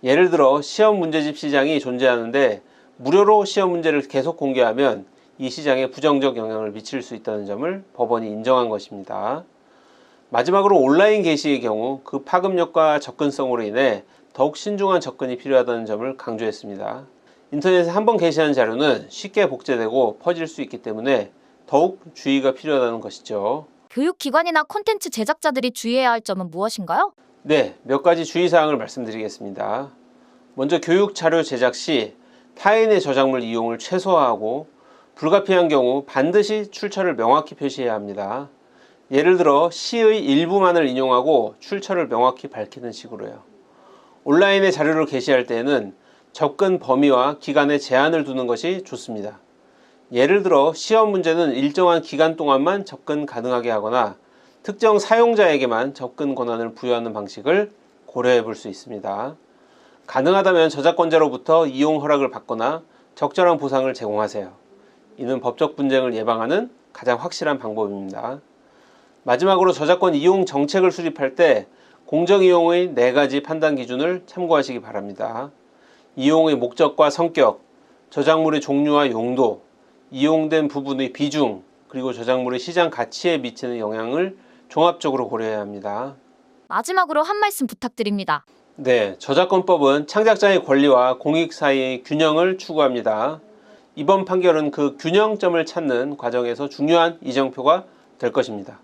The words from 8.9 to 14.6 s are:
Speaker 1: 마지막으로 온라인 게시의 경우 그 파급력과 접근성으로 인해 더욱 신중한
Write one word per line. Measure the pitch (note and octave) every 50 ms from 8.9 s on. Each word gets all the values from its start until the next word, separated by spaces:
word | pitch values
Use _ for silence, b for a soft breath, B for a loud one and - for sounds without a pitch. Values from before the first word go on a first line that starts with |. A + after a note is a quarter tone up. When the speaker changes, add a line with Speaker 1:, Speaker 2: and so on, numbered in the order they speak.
| A2 G2+ F#2+ - G#2+ G2+ G2 G#2+ C3 D#3 F#3 _ _ _ b b b b b b b b b b b b b b
Speaker 1:
마지막으로 | - A#2 B2 D3+ F#3 G3 G3 G3+ G3+ F3+
온라인 | C3 C3 C#3+ E3 G3 G#3+ G#3+ G#3+ F#3+
게시의 | E3+ D#3 C#3+ - D#3 C#3+ B2+
경우 | A#2 A#2 G#2+ G#2+ G#2+ B2+ C3+ C3 -
그 | - - C#3 C#3
파급력과 | - - F3+ F3+ F#3+ F#3+ F3+ E3+ E3 - E3 D#3+ D#3 D3+ D3
접근성으로 | D3 - - - D#3 D3 C#3 - C#3+ B2+ B2 A#2 A2+
인해 | G#2 G#2 B2 C3+ C3 G#2+ G2 - b b b b b _
더욱 | - C3 D3 D3
신중한 | -